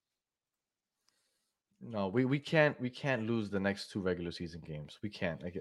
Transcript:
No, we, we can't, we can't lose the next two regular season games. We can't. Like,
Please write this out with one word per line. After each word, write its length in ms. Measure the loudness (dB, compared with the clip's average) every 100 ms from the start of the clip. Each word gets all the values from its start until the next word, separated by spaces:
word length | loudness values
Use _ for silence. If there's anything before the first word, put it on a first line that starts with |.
| _ _ _ _ _ _ _ _ _ _ _ _ _ _ _ _ _ -18
No, 260 | -8 -2 0
we, 160 | 2 4
we 140 | 2
can't, 400 | 2 6 6 4
we 80 | -4
can't 360 | -4 -2 0 2
lose 240 | 0 0
the 100 | 0
next 320 | 2 0 -2
two 100 | -2
regular 300 | 0 0 -2
season 300 | -4 -8 -8 -10
games. 320 | -10 -10 -8
We 80 | -8
can't. 320 | -2 -2 -2
Like, 160 | -4 -6